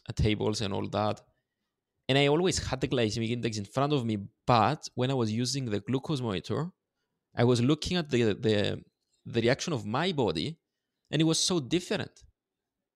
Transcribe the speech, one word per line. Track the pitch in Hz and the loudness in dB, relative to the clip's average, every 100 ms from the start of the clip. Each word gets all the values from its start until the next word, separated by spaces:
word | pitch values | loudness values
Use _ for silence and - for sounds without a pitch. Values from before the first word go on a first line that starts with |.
| - | -6
uh, | |
tables | - 110 107 110 107 | 0 0 2 0 -2
and | 98 101 | -2 -4
all | 101 | -4
that. | 98 107 107 - _ _ _ _ _ _ _ - | -2 -2 -4 -10 _ _ _ _ _ _ _ -2
And | 135 | 2
I | 143 | 4
always | 151 180 - - | 4 2 0 -4
had | 131 | -4
the | 139 | -2
glycemic | 131 110 110 113 | 0 0 0 -2
index | 120 117 107 | -2 -4 -4
in | 101 | -4
front | - 143 | -2 0
of | 147 113 | 2 0
me, | 107 101 _ - | -2 -6 _ 2
but | 120 104 156 - - | 4 4 2 -6 -4
when | 127 | -2
I | 135 | 0
was | 110 | 0
using | 110 123 139 123 | 0 -2 -4 -2
the | 101 | -4
glucose | - 131 - 147 | -2 -4 -2 -4
monitor, | 120 92 - 110 170 - _ _ _ _ _ - | -2 -4 -4 -4 -4 -8 _ _ _ _ _ 2
I | 120 | 4
was | 120 | 4
looking | 123 156 - 180 | 4 2 0 -4
at | 151 | 0
the, | 123 113 | 2 2
the, | 98 113 104 101 98 - _ _ _ - | 2 2 2 2 -2 -10 _ _ _ -6
the | 117 | 0
reaction | 113 143 - | 2 0 -2
of | 135 104 | -6 -4
my | 120 180 | -4 -2
body, | 151 107 80 92 165 _ _ _ _ - | 0 0 -2 -4 -8 _ _ _ _ -6
and | 143 | 0
it | 160 | 2
was | 160 | 2
so | - 180 | 0 -2
different, | 123 170 - 196 - - - _ _ _ _ _ _ | 0 -2 -2 -4 -6 -12 -20 _ _ _ _ _ _